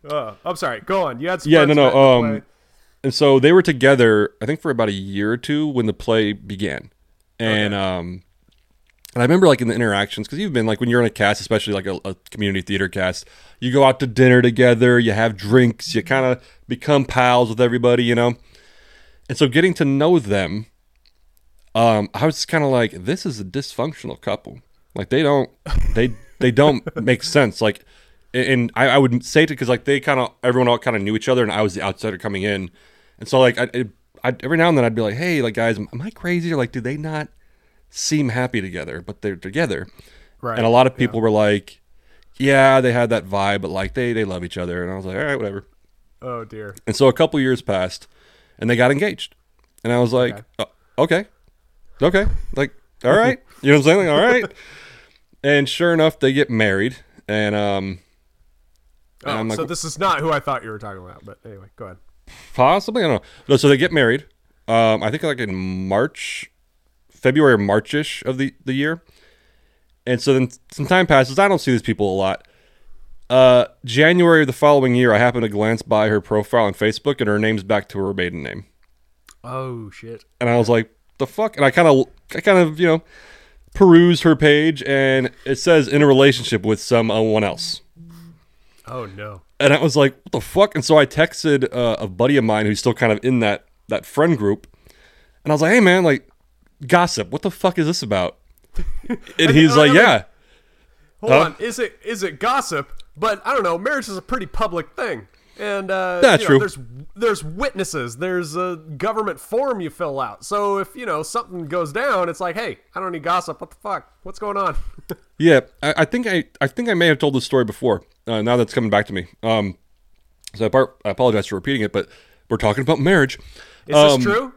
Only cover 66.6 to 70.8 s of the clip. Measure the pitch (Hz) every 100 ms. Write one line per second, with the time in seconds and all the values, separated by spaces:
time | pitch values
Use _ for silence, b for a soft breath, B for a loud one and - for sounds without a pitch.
66.6 | _ _ _ _ _ _ 131 139 147 113
67.6 | 101 104 - 147 151 - - 131 135 _
68.6 | 131 135 147 165 _ _ _ _ _ _
69.6 | _ _ _ _ - 123 - 131 127 -
70.6 | _ -